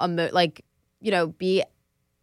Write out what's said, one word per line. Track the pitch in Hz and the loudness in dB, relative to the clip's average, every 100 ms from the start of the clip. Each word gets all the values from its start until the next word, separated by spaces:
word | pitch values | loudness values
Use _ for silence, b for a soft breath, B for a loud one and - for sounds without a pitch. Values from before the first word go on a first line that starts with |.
emo-, | 180 170 165 | 0 -2 0
like, | 180 170 - - _ _ _ | 2 2 0 -20 _ _ _
you | 208 | -2
know, | 185 165 | 0 0
be, | - 185 190 - _ _ _ _ _ | -2 -2 0 -2 _ _ _ _ _